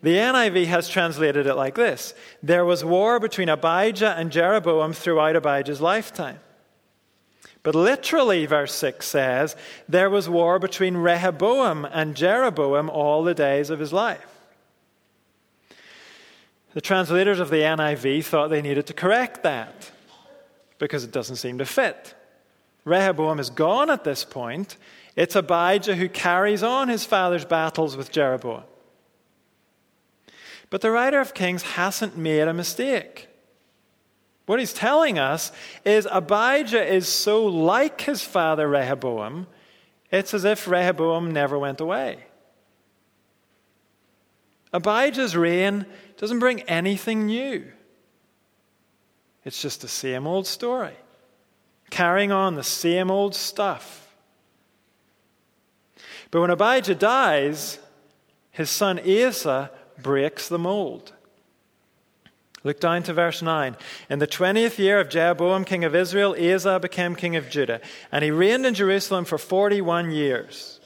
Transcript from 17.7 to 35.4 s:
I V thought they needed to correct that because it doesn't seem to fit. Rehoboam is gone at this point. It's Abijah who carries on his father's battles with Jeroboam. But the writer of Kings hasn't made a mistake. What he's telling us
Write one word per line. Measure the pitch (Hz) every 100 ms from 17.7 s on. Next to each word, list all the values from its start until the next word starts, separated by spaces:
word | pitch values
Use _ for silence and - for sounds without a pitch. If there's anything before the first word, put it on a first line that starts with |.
| 160
I | 151 143
V | 131 143
thought | 151 156 151
they | 151
needed | 147 139 147
to |
correct | 156 185 226 247 -
that | 170 131 113 - - - _ - - - _ _ _ -
because | 147 147
it | 117
doesn't | 131 120 123
seem | 127 127
to | 135
fit. | - 226 - - - _ _ _ _ _ _ -
Rehoboam | 175 196 151 156 156
is | 123
gone | 123 156 233 302
at | 269 151
this | 135
point. | - 135 120 143 202 - - - - -
It's | 170 202
Abijah | 165 170 175 202 208 180
who | 180
carries | - 175 180 208 208
on | 220 262 262
his | 226
father's | - 202 185 175
battles | 139 165 160 160 156 135
with | 135
Jeroboam. | 156 139 127 123 113 - _ _ _ _ _ _ _ _ _ _ _ _ _ _ _ _ - - - -
But | 196
the | 220
writer | 233 262 285
of | 262
Kings | - 180 180
hasn't | - - 185 185 214 165
made | 160 156 156
a |
mistake. | 165 170 - 262 240 - - - _ _ _ _ _ _ _ _ _ _ _ -
What | 226
he's | 226
telling | - 220 294 311 180
us | 135 160